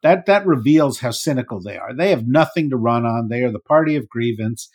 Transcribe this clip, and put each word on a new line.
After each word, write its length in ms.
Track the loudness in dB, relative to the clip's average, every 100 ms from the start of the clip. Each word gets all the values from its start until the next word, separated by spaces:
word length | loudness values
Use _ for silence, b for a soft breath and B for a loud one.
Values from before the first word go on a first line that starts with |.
That, 220 | 2 2
that 220 | 4 2 2
reveals 540 | 2 4 4 2 -2
how 100 | -6
cynical 500 | -6 -4 -4 -4 -10
they 160 | -10 -12
are. 180 | -10
They 140 | -4 0
have 180 | 0 2
nothing 440 | 2 2 0 -2
to 80 | -2
run 260 | 0 0
on. 240 | 0 -2 -4
They 140 | -2
are 100 | -2
the 60 | -4
party 360 | 2 2 2 -2
of 120 | -4
grievance. 600 | -4 -4 -2 -6 -6 -12